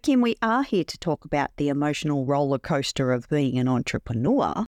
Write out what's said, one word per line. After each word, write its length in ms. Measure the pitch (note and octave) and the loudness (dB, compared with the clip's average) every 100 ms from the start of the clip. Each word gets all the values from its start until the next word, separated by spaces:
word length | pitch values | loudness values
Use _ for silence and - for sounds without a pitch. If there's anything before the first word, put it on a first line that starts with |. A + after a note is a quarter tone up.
Kim, 180 | - C4 | 2 2
we 160 | A#3+ A3+ | 2 0
are 220 | A3+ A#3 | 0 0
here 220 | C#4 G3 D#3 | 2 0 -2
to 120 | - | -4
talk 260 | - D3 - | -4 -4 -2
about 240 | D3 C#3 - | -2 -2 -2
the 100 | C#3+ | 0
emotional 580 | C#3+ D3 C#3+ D3+ C#3+ C3 | 0 0 -2 -2 -2 0
roller 340 | C#3+ C#3+ C3+ | 0 2 -2
coaster 520 | - D3 C3 - C3 | 0 -2 -2 -2 0
of 160 | B2+ - | 0 0
being 300 | D3+ C3+ B2+ | 0 0 2
an 100 | B2+ | 2
entrepreneur 960 | B2+ - - - A#2 C3+ C4+ F#2 - A3+ | 0 -2 -6 -4 -2 2 2 0 -2 -6